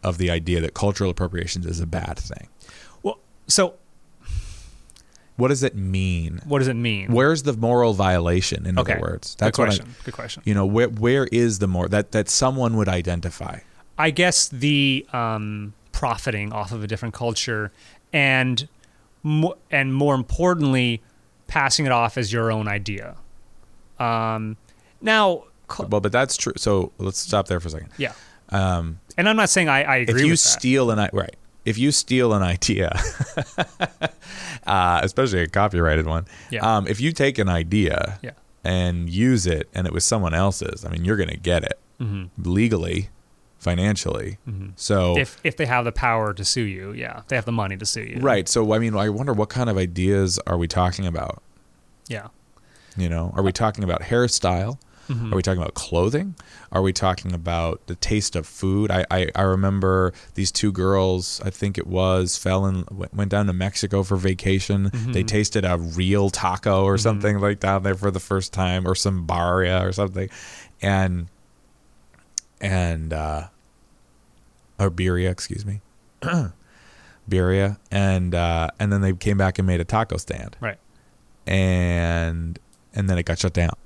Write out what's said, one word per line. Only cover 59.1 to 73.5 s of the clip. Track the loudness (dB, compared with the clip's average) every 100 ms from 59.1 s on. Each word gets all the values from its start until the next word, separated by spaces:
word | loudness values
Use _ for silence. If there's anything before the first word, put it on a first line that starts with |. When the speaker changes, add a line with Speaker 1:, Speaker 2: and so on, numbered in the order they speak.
Speaker 1:
I, | 0 0 2
I |
remember | 2 4 2 2 2 4 2 -2 -12 -4
these | -4
two | 0 0
girls, | 0 2 2 2 0 -2 -6
I | -8
think | -4 -4 -4
it | -4
was, | 0 2 2 0 -2
fell | 0 2 2
in, | -2
w-, | -4 -10 -8
went | -4 0
down | 0 0
to |
Mexico | 0 -2 -2 -2 0
for | 0 0
vacation. | 0 0 0 0 2 0 0
Speaker 2:
Mm-hmm. | -2 -2
Speaker 1:
They | -2
tasted | 0 0 2 0 0
a | 0
real | -2 -2 2 4 2
taco | 0 -2 0 2 4 4
or |
Speaker 2:
Mm-hmm. | 4
Speaker 1:
something | 2 2 0 2
like | 0 0
down | 0 0
there | 0 0
for | 0
the | -2
first | -2 -2 -2
time, | -2 0 0 0
or | 0
some | 0 0 -2
barria | 0 2 2 4 2
or | 0
something. | 0 -2 -2 -6 -8 -20 -20 -20 -4
And, | 0 2 2 0 -6 _ _ _ _ _ _ _ _ _ _ -12 _ _
and, | -2 0 0 -2 -4
uh, | -4 -4 -6 -8